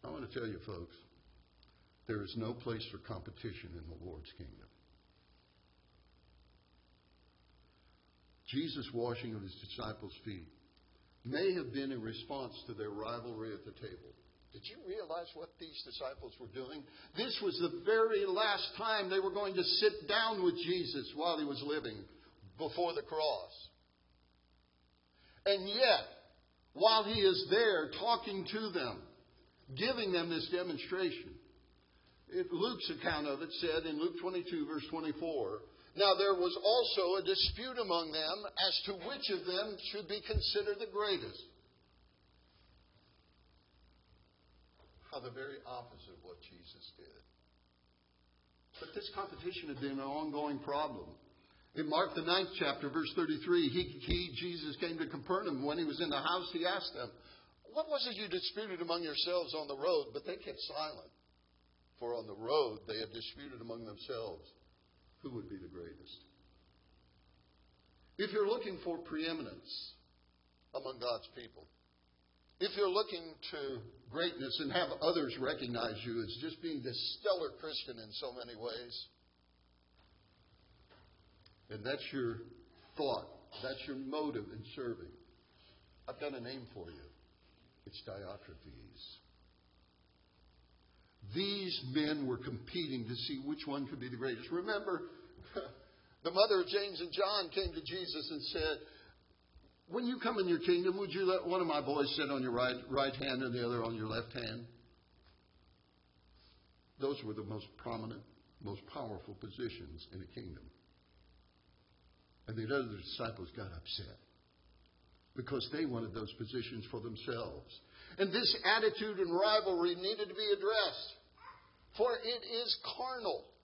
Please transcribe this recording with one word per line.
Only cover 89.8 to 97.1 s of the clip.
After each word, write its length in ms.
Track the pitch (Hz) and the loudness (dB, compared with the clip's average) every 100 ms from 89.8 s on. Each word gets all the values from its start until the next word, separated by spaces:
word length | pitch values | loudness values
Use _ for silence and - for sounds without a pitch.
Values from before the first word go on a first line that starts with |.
| _ _ _ _ _ _ - - - - - - - _ 101 | _ _ _ _ _ _ -20 -20 -20 -20 -20 -20 -20 _ -4
These 460 | 123 196 202 190 - 127 | 0 0 0 -2 -2 0
men 340 | 139 151 151 135 | 2 2 2 0
were 100 | 120 | 0
competing 720 | - 113 - 170 156 127 113 | -2 -6 -4 -4 -2 -2 -2
to 80 | 120 | -4
see 260 | - 139 139 | -4 -4 -4
which 200 | 147 - | -4 -2
one 220 | 143 131 | -2 -2
could 140 | 139 | -4
be 80 | 123 | -6
the 80 | 120 | -2
greatest. 320 | 131 117 - | -2 -2 -2
Remember, 520 | 170 202 202 202 170 - - - - - - | -2 2 0 2 -2 -4 -12 -18 -18 -8 -8
<laughs> 600 | - - - - - - | -8 -14 -20 -20 -20 -6
the 80 | 165 | 0
mother 280 | 185 214 196 | 6 8 8
of 80 | 180 | 4
James 320 | 196 202 165 | 2 0 -4
and 120 | 170 | -4